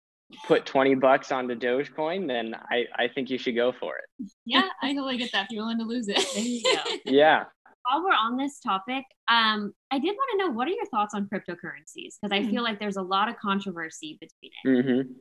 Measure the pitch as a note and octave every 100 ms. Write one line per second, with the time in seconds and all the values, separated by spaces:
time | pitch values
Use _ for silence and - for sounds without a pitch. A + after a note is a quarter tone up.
0 | _ _ _ - - D#3 - C#3 C3+ C3+
1 | C3 C#3 - C3+ B2+ A#2+ B2 B2+ C#3+ -
2 | D#3 F#3 E3+ A#2+ A2+ A2 - B2 A#2 -
3 | A#2+ - B2+ B2+ B2+ A#2 A#2+ B2 F2+ C2
4 | - - G3+ _ - C4+ F#4+ - C4+ C#4+
5 | C4+ B3 B3 G#3 G3 A3 A3 A3+ A3+ B3
6 | G3+ F#3+ - G3+ A#3+ A#3+ A#4+ A4+ - F4+
7 | - C#3 D#3 A2+ - _ _ _ A#3+ C#4+
8 | F#4 D#4 A3 B3 C#4 - A#3 F#3+ A#3+ C4+
9 | C4+ _ - A#3 A3 G#3+ G3+ - - C#4
10 | D4+ G#4 C5+ G4+ F#4 A3+ C4 G#4 G#4+ A3
11 | G#3 G#3 G3+ A3 - E3+ E3 C#3+ - -
12 | - - G#3 G3 G#3 G#3 A#3 G#3 G#3 G3
13 | F#3 F#3+ A3 A3 G#3 G3 G3+ E3+ D#3+ -
14 | D#3 D#3 E3 _ - - C3 B2+ C3 B2
15 | C3 -